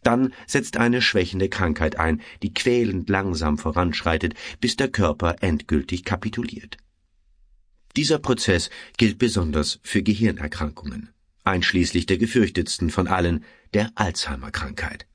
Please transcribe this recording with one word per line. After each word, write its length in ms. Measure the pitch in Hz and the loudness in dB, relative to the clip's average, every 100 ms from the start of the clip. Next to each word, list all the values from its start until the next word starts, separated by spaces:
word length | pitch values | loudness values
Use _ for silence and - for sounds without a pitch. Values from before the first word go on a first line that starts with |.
Dann 280 | 123 120 131 - - | 2 2 2 -2 -4
setzt 300 | 143 120 - | -4 -2 0
eine 260 | 117 123 | 2 2
schwächende 460 | 117 101 87 92 95 | 2 2 0 0 -2
Krankheit 500 | - 92 76 78 - | 0 -2 2 0 0
ein, 220 | 80 78 - - | 0 0 -4 -8
die 100 | - | -6
quälend 560 | - - 123 113 95 87 | -2 2 2 2 0 0
langsam 480 | 98 95 82 78 76 | 0 0 -2 0 0
voranschreitet, 760 | 82 78 90 78 85 82 85 - - - | -2 0 0 0 0 0 0 -4 -14 -4
bis 160 | 123 - | -4 0
der 120 | 135 | -2
Körper 480 | - 92 76 85 82 | 2 0 2 0 0
endgültig 640 | 95 78 - 76 67 90 | 0 0 0 -2 0 -6
kapituliert. 720 | - 95 110 113 120 - - - _ _ _ _ _ _ _ _ _ _ _ - | -4 -4 -4 -6 -8 -8 -14 -20 _ _ _ _ _ _ _ _ _ _ _ -2
Dieser 240 | 151 151 | 2 2
Prozess 500 | 147 123 - 90 - - - - | 2 0 4 2 0 -10 -20 2
gilt 200 | 113 110 | 2 4
besonders 600 | 120 107 85 76 76 - | 2 2 0 0 -2 -4
für 200 | - 104 | -2 0
Gehirnerkrankungen, 1040 | 101 104 110 82 76 - 78 - 73 214 - _ _ _ | 2 2 2 0 -6 -6 -8 -6 -12 -12 -14 _ _ _
einschließlich 640 | - 92 85 92 87 90 - | -2 0 2 2 2 0 0
der 120 | 92 | 0
gefürchtetsten 720 | 113 127 101 - - - 87 | 2 4 2 2 -4 -2 -2
von 180 | - 87 | 0 0
allen, 360 | 92 87 85 - - _ | 2 2 0 -4 -20 _
der 160 | 104 113 - | -2 -2 0
Alzheimer-Krankheit. 1120 | 101 85 - 69 - - 69 - - - - | -2 -2 -6 -6 -8 -10 -8 -8 -8 -10 -20